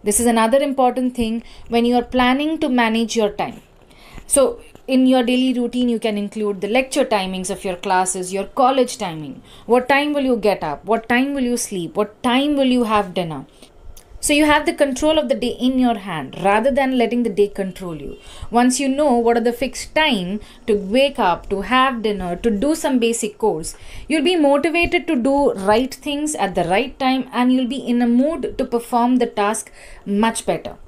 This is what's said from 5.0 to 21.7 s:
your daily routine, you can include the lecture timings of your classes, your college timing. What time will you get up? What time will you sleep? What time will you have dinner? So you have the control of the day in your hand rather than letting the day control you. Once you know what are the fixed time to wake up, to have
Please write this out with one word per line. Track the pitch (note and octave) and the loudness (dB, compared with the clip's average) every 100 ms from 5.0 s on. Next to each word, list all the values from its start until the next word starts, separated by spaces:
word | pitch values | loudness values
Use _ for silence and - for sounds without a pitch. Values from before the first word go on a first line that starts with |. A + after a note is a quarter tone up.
| B3+ | 4
your | C4 | 4
daily | A#3+ B3+ C4 B3 | 2 2 0 0
routine, | A#3+ B3 B3 | -2 0 0
you | A3+ | 0
can | A3 G#3 | -2 -4
include | G3+ A3 G#3 G3 | -6 -4 -4 -4
the | G3 | -2
lecture | A#3+ C4 D4 B3+ | -2 0 -2 0
timings | G#3+ F#3 F#3 F#3 | 0 -2 -6 -6
of | F#3+ G3 | -6 -6
your | F3 | -6
classes, | G3+ F#3 F#3 F#3+ F3+ | 0 2 2 -4 -6
your | G3 G3 | -6 -6
college | - B3+ C4+ B3 - | 2 2 4 0 -2
timing. | F#3+ D#3+ D3 B2 - - - | -6 -6 -10 -14 -20 -20 0
What | B3 B3 | 2 4
time | C#4 D4 | 2 2
will | C#4+ | 0
you | C4 A#3 | 0 2
get | G#3 F#3 | 2 0
up? | D#3+ C#3+ - | -4 -6 -2
What | A3+ - | -2 2
time | A#3+ C4+ | 0 0
will | C#4 | -2
you | A#3+ A#3+ | -2 -2
sleep? | - G3 E3 - | -4 -6 -4 -4
What | G#3 - | -4 -2
time | B3+ B3+ D4 C#4+ | 0 2 2 2
will | C4 | 2
you | B3 | 2
have | A3 G#3+ F#3+ F3+ | 2 0 0 -4
dinner? | E3+ D3 - - - - - - - - | -6 -8 -12 -20 -20 -20 -20 -20 -20 -8
So | - | 0
you | D4 D4+ | 2 4
have | D4+ D4 | 4 2
the | |
control | - C#4+ B3+ D4+ D#4 | 0 0 2 2 2
of | B3 | 0
the | A#3+ | -2
day | A#3+ - | -2 0
in | B3 B3+ | 0 2
your | B3+ G#3+ | 2 0
hand | F#3+ D#3+ C3 - | -6 -8 -8 -2
rather | F#3 G#3 C4 | 2 2 2
than | C4+ C4 B3+ | 2 0 2
letting | A3+ A#3+ | 0 0
the | A#3 | -2
day | G3 G3+ | 0 0
control | - F#3+ - F#3 D#3 | 0 -8 -6 -10 -10
you. | C#3 - - - - | -12 -14 -18 -14 -2
Once | A#3 B3 B3+ | 2 2 2
you | C#4 | -2
know | C4+ D4+ | 0 2
what | A#3+ A#3 A#3+ | 2 2 2
are | A#3 | 0
the | |
fixed | A#3+ C4 - - | -2 -6 -6 -4
time | D#4 D#4 A3 F3 G#3 - - - | 0 2 0 -2 -8 -10 -12 -2
to | |
wake | G#3 F#3 A#3+ C#4 C#4 | -2 2 2 2 2
up, | G3 - - | 0 0 -4
to | G3 | -6
have | F#3+ | 0